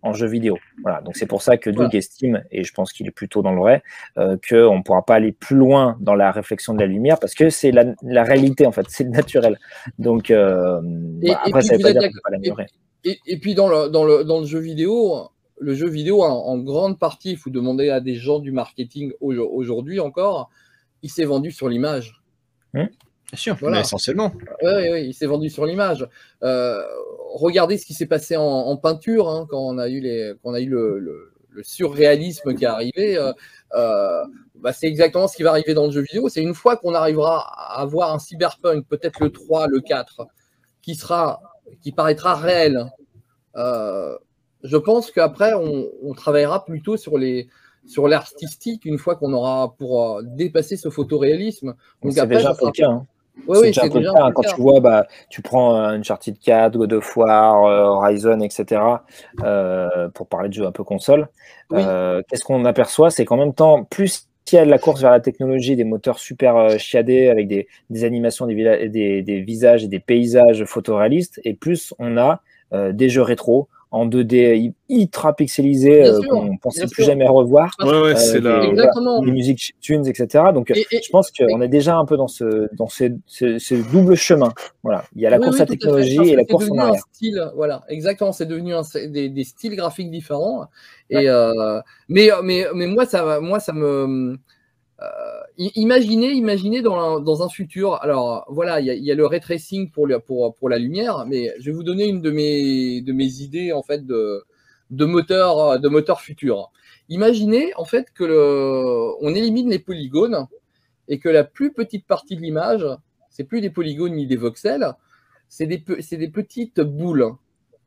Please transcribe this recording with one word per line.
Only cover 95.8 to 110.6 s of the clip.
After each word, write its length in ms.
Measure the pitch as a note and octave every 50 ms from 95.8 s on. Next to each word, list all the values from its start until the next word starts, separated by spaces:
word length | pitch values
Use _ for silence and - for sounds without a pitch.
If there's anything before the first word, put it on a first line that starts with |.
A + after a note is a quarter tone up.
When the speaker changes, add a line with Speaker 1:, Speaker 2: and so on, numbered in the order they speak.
| A3 A#3 B3 C4 A#3 G#3 A3+ A3 A#3+ C4+
Speaker 2:
imaginez 500 | C#4+ B3+ A3+ G#3+ G3+ F#3+ F#3 G#3 A3+ C4
dans 120 | A#3 A3 F#3
un, 260 | F3 E3 D#3+ D#3+ D3+
dans 220 | D3 D#3+ D#3 D3+
un 60 | F3+ F3
futur. 460 | - - F#3 D3+ - F#3 G3 G3 D#3+ -
Alors, 420 | - D3+ C#3+ C3 A#2+ A#2+ A#2 - - -
voilà, 300 | C#3+ D#3+ E3+ F3 E3 D3+
il 60 | C3+
y 40 | C3
a, 40 | B2
il 80 | -
y 80 | C#3+ C#3+
a 40 | C#3+
le 100 | D3+ D3+
ray 160 | C#3 E3 E3+
tracing 500 | - - E3+ E3 - - F#3+ F#3+ F#3+ D#3
pour 160 | - D3+ D3
le, 120 | C#3 B2+ A2+
pour, 340 | - - B2+ B2 A#2+ A#2 -
pour 140 | _ C3+ B2+
la 100 | A#2+ A#2+
lumière, 460 | A#2+ C3 E3 G3+ A#3 A#3+ F3+ C#3 A2+
mais 280 | B2+ C#3 B2 A#2+ A2+ - A#2+
je 120 | C3 D3
vais 20 |
vous 100 | D#3 E3+
donner 240 | E3 F3 F3+ G3 G#3
une 140 | G#3 F#3+ F3+
de 100 | D#3 D3+
mes, 720 | D3+ D3+ D3 D3 D3 C#3+ C#3 C3+ C3+ C3 B2+ B2+ B2 B2
de 120 | B2 C3+ C3
mes 260 | C3 C3+ C3 B2+ C3+
idées, 320 | C#3+ C3+ D3 F3 F3+ E3+
en 100 | D#3 C#3
fait, 220 | - - D3 D3 C3+
de, 400 | B2+ A#2+ A2+ G#2+ G#2 G2+ G2+ - _ _ _ _ _ _ _ _ _
de 140 | C3 C3 D3
moteur, 720 | D#3+ F3 E3+ D#3+ - F#3 F#3 F#3 F3+ D#3+ D3+ D3+ D3 C3 B2+
de 80 | D3 C#3+
moteur 320 | D3 D#3 D3+ F#3+ F3 -
futur. 500 | - - D3 - D3 B2+ G#2+ G2 F2 - _ _ _ _ _ _ _ _
Imaginez, 640 | E3 F#3 G#3+ A#3 A#3+ G#3+ G#3 G#3+ A3+ B3+ D#4 F#4 -
en 100 | - E3
fait, 220 | - A#3 C4 B3+ - _
que 100 | - F3
le, 840 | D#3+ D#3+ D#3 D3 C#3+ C#3+ C#3 C3+ C3+ C3+ C3 B2+ B2+ A#2+ A#2 A2+ A2 - -
on 120 | D3+ D3 E3+
élimine 360 | G#3 A3+ A3+ A3 B3+ A#3+ B3
les 80 | F#3+ -
polygones 680 | - F#3 F3+ D#3+ C#3+ B2+ C#3 D#3+ A3 A#3+ A3 D3+ C3 - - _